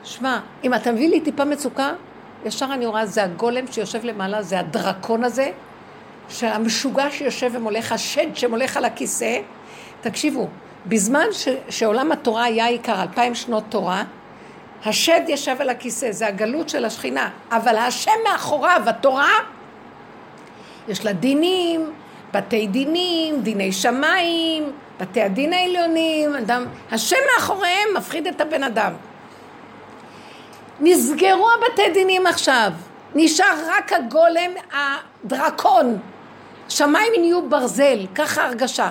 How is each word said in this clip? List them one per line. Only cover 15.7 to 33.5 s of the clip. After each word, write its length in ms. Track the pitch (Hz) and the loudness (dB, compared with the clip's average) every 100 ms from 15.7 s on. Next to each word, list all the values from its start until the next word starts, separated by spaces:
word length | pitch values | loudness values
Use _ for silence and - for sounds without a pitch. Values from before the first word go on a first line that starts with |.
| 247 247 - 247 | -4 -6 -6 -6
זה 160 | 196 220 | -2 -4
הגלות 420 | 196 220 285 330 | -2 -2 -2 -4
של 160 | 302 233 | -4 -4
השכינה, 440 | - 269 269 226 - - | -4 -6 -4 -4 -8 -4
אבל 260 | 233 226 220 | 0 2 2
השם 340 | 247 240 - 440 | 0 -2 2 2
מאחוריו, 580 | 440 349 - 302 302 349 220 | 2 0 0 2 4 4 2
התורה, 440 | 226 269 262 311 427 - - - - - - - - - - - - - - - | 2 2 4 4 4 0 -14 -20 -20 -20 -20 -20 -20 -20 -20 -20 -20 -20 -18 -10
יש 180 | 196 214 | -4 -2
לה 80 | |
דינים, 800 | 185 240 277 349 370 349 330 311 302 - - - | 0 2 2 2 2 0 -2 -4 -8 -18 -20 -4
בתי 340 | 202 202 226 214 | -4 0 -2 0
דינים, 760 | 208 277 339 359 339 320 294 | 0 0 0 0 0 0 -2
דיני 300 | 208 202 196 | -2 -2 -2
שמיים, 1000 | 190 247 247 302 370 339 330 330 320 302 269 - - | 0 0 2 2 2 0 0 0 -2 -4 -8 -18 -12
בתי 220 | 185 240 | -6 0
הדין 320 | 202 190 294 | 0 0 0
העליונים, 840 | 359 359 359 339 320 320 311 302 285 | 0 0 0 0 2 0 0 0 -2
אדם, 300 | 214 240 247 - - | -2 -2 -2 -12 -6
השם 240 | 226 - 508 554 | -4 2 2 4
מאחוריהם 540 | 480 - 381 349 370 427 359 | 2 2 -2 0 0 0 -2
מפחיד 320 | - 311 320 | -4 -6 -6
את 140 | - | -4
הבן 220 | 302 302 | -2 -2
אדם. 300 | 269 220 202 165 - - - - - - - - - - - - - - - - - - | -2 0 -2 -4 -16 -20 -20 -20 -20 -20 -20 -20 -20 -20 -20 -20 -20 -20 -20 -20 -20 2
נסגרו 680 | 302 349 240 285 381 381 440 | 6 6 4 2 4 4 4
הבתי 380 | 466 466 466 403 | 4 2 2 2
דינים 340 | 349 381 370 370 | 4 2 4 2
עכשיו, 440 | 339 - 254 208 165 - - - 285 | 2 2 2 2 -2 -14 -20 -6 2
נשאר 400 | 320 311 392 | 4 6 4